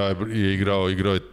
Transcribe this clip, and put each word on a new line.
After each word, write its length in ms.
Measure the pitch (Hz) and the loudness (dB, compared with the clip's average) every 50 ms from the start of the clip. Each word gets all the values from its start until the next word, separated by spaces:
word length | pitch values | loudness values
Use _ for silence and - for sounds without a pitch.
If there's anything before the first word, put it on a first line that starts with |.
| 98 98 95 90 107 110 | 0 0 0 -2 -4 -4
je 240 | 110 107 98 95 98 | -2 0 0 0 2
igrao, 360 | 95 98 101 98 98 92 92 | 0 0 2 2 2 2 0
igrao 240 | 95 92 92 101 95 | 0 0 0 0 0
je, 60 | 90 - - | 0 -2 -6